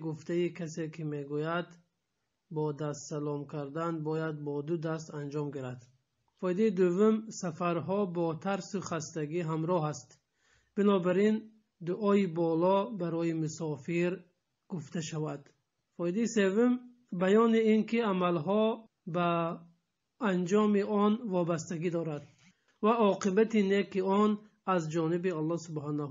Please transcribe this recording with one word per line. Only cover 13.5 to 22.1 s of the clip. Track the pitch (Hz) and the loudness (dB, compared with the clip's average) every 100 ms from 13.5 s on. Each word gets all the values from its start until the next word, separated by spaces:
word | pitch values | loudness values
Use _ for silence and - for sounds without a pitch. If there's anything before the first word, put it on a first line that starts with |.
| 156 160 143 - 170 175 180 - _ _ _ - | -4 -6 -6 -4 0 0 -2 -12 _ _ _ -12
گفته | 170 - 180 | -10 -8 -8
شود. | 156 156 151 143 - _ _ _ _ - | -6 -6 -6 -8 -14 _ _ _ _ -6
فایدهٔ | 175 190 240 | -4 -2 0
سوم، | 226 190 202 247 247 - _ - | 2 2 4 4 2 -4 _ -10
بیان | 180 185 214 226 226 | 0 4 6 6 4
این | 220 220 214 | 6 4 4
که | 233 | 0
عملها | 220 185 180 175 151 208 220 226 - _ - | 2 2 2 0 0 2 2 0 -10 _ -6
به | 170 175 170 165 - - _ _ _ _ - | 0 0 2 -2 -6 -14 _ _ _ _ -4
انجام | 220 185 175 208 214 202 | 0 0 2 4 4 2
آن | 208 208 208 220 240 | 2 4 4 2 0
وابستگی | 180 170 165 160 170 175 | 0 0 -2 -4 -4 -2
دارد | 170 160 | -2 -4